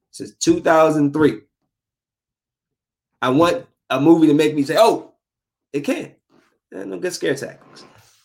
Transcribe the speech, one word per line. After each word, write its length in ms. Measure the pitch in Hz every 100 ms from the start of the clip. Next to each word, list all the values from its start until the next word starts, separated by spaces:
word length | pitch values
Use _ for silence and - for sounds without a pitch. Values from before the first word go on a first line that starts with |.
| _
since 240 | - 107
two 260 | - - 175
thousand 540 | 170 160 160 151 143
three. 260 | 151 147 110 - _ _ _ _ _ _ _ _ _ _ _ _ _ _ _ _ -
I 80 | 123
want 340 | 135 170 170 - _ -
a 100 | 135
movie 280 | 151 165 151
to 80 |
make 200 | 147 151
me 80 | 147
say, 140 | 139 151
"Oh, 360 | 226 - - _ _ _ _ _ _
it 100 | 143
can." 320 | 143 - 143 _ _ _ _ _ _
And 180 | - 196
no 80 | 185
good 140 | 175
scare 220 | - 165
tactics. 500 | 131 113 - _ - - _ _ _